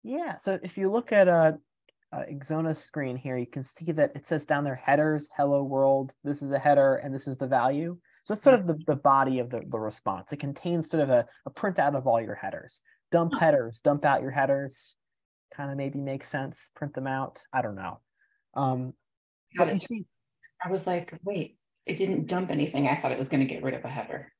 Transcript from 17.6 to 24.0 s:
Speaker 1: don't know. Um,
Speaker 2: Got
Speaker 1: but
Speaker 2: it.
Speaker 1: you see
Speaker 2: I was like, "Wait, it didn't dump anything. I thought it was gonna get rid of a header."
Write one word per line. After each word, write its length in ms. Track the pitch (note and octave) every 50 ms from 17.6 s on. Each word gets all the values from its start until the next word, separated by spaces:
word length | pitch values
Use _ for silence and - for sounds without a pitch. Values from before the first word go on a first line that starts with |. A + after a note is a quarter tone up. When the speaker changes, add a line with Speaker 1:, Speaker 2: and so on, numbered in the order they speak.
Speaker 1:
don't 160 | A#2+ G#2+ G2+
know. 240 | F#2+ F#2 E2+ - - _ _ _ _ _ _ _ _ _ _ _
Um, 400 | - C#3 C3 C3 B2+ B2+ B2+ - _ _ _ _ _ _ _ _ _ _ _ _
Speaker 2:
Got 80 | - -
Speaker 1:
but 40 | D#3
Speaker 2:
it. 40 | D#3
Speaker 1:
you 40 | F#3+
see 260 | - - A#3 G#3+ F3 _ _ _ _ _ _ _ _ _ _ _ F3+
Speaker 2:
I 60 | F3
was 160 | F#3+ F#3+ -
like, 260 | F#3+ F3 F3 F3 - E3 E3 -
"Wait, 340 | G3 G3+ F3 - - _ _ _ _ _ _ _
it 120 | - F3+
didn't 300 | D#3 F#3+ F#3 F#3 E3+ D#3 -
dump 220 | F3+ F3+ F#3 F3
anything. 380 | D3 C#3+ D3 D3 - C3+ C#3+ B2+
I 60 | C#3+
thought 180 | D3 - C3
it 60 | B2+ B2+
was 100 | C3+ C3+
gonna 160 | D#3 C3+ C3+
get 180 | B2+ C3+ -
rid 120 | C3 C3 B2+
of 100 | - -
a 40 | B2
header." 440 | C3+ A#2